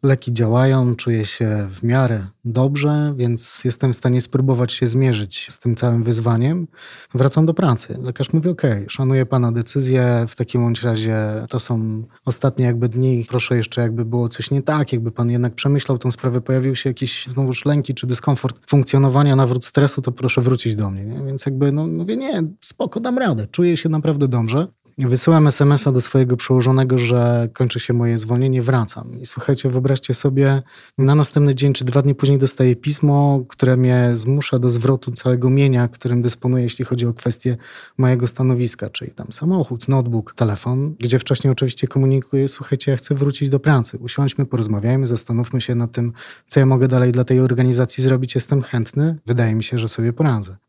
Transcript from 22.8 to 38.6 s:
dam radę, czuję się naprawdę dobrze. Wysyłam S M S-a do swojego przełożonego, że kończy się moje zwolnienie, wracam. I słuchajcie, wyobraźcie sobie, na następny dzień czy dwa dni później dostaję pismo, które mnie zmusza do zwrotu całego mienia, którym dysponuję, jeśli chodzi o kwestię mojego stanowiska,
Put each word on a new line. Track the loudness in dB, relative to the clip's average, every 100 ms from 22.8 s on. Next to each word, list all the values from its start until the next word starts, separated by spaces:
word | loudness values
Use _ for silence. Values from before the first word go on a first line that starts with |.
| -6 -4
dam | -4 0
radę, | 0 -2 -4
czuję | 0 2 2
się | 0
naprawdę | 0 0 0 0
dobrze. | 0 0 -2 -2 _ _ -4
Wysyłam | 0 2 4 6 6
S | 4
M | 4
S-a | 4 2
do | 0
swojego | 2 2 2 0
przełożonego, | 2 2 4 2 2 2
że | 2 2 2 2 -2
kończy | -2 -2 -2
się | -2
moje | 0 2 0
zwolnienie, | 0 0 2 0
wracam. | 2 0 0 -6 -14 -12
I | -10
słuchajcie, | -8 -2 -2 0
wyobraźcie | 0 0 -2 -2
sobie, | -4 -2 2 2 2 -4 -20 -16 0
na | 2
następny | 4 2 2 2
dzień | 2 0
czy | 0
dwa | 0 2
dni | 2
później | 2 2 4
dostaję | 2 2 2 2
pismo, | -2 0 2 4 4 2 -2
które | 0 2 4
mnie | 4 4 2
zmusza | 2 0 -2 0 0
do | 2
zwrotu | 2 0 0 -4
całego | -4 -2 0 2
mienia, | 4 4 2 0
którym | -2 -2 0
dysponuję, | 0 -2 -2 0
jeśli | -2 -4
chodzi | -4 -2 -2
o |
kwestię | -2 -4 -2 -4 -4 -8 -20 -16 0
mojego | 2 2 0
stanowiska, | 0 0 0